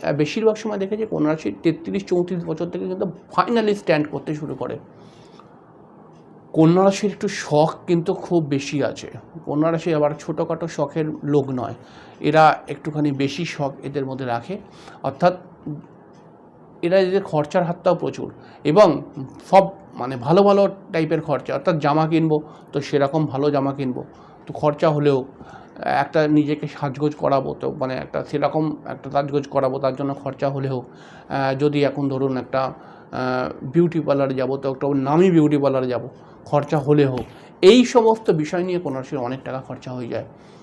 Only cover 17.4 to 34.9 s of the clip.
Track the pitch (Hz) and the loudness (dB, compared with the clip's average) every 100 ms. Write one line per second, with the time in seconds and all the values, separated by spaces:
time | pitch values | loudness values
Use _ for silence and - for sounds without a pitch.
17.4 | 151 190 170 170 - 170 143 135 127 - | 0 0 -2 -2 0 0 -2 -6 -12 -12
18.4 | - - - 165 202 147 139 - 131 - | -20 -6 2 6 8 6 -4 -12 -14 -14
19.4 | - 190 190 - - 120 123 131 120 175 | 4 4 4 -4 -18 -10 -8 -6 2 4
20.4 | 202 196 196 190 - 165 156 160 156 135 | 6 6 4 0 -6 -2 0 -2 -2 -4
21.4 | - 131 156 165 143 151 160 160 160 151 | -2 -4 0 0 2 2 2 2 2 0
22.4 | 156 - - 147 139 147 139 156 151 131 | -4 -18 -8 -8 -2 0 2 0 -2 0
23.4 | 147 143 139 135 131 123 - - - - | 0 0 -2 -4 -6 -6 -10 -18 -20 -20
24.4 | - - 151 147 170 147 147 139 127 - | -14 -2 -2 2 0 2 2 2 -2 -14
25.4 | - - - - - 131 139 165 151 151 | -20 -20 -20 -10 -4 -2 0 0 4 4
26.4 | 143 147 151 - 143 131 147 147 147 139 | 2 -2 -6 -6 -6 -2 -4 -2 0 0
27.4 | 139 139 135 147 131 131 139 - - 143 | -2 -6 -8 -6 -6 -6 -6 -8 -6 -2
28.4 | 143 156 156 - - 123 139 139 143 143 | -2 0 -2 -4 -10 -12 -4 -4 -2 -4
29.4 | 143 143 131 131 135 131 139 139 139 131 | -2 -2 -2 -2 -4 -2 -6 -6 -8 -4
30.4 | 139 139 135 131 120 - - - - 139 | -4 -4 -6 -6 -8 -20 -20 -20 -8 -4
31.4 | 135 135 147 147 139 - 139 131 135 131 | -2 0 0 2 0 0 -4 -2 -2 -2
32.4 | 123 131 131 - - - - - 127 127 | -4 -2 -2 -6 -18 -20 -12 -6 -4 -2
33.4 | 127 - 139 160 175 165 147 139 135 131 | -4 -8 -2 2 2 2 0 2 2 0
34.4 | 127 135 135 131 143 | -2 -2 -4 -4 -2